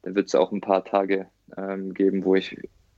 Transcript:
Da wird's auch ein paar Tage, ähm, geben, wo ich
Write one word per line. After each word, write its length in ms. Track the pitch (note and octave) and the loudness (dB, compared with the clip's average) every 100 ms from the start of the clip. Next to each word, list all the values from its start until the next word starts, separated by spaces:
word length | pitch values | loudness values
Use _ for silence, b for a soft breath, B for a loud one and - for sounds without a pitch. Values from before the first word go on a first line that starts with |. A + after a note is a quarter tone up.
Da 120 | F#2 | -2
wird's 200 | F#2+ F#2 | -2 2
auch 180 | C#2 F#2 | 2 2
ein 80 | G2+ | -2
paar 240 | G2+ F#2+ | 0 0
Tage, 420 | - G2 G2 G2 F#2+ _ _ - | 2 -2 0 -2 -4 _ _ -10
ähm, 380 | G2 F#2+ F#2+ | -8 -6 -8
geben, 300 | F#2 G2 F#2+ | 0 2 2
wo 100 | F#2 | 2
ich 220 | F#2+ - - - _ _ | 2 0 -14 -16 _ _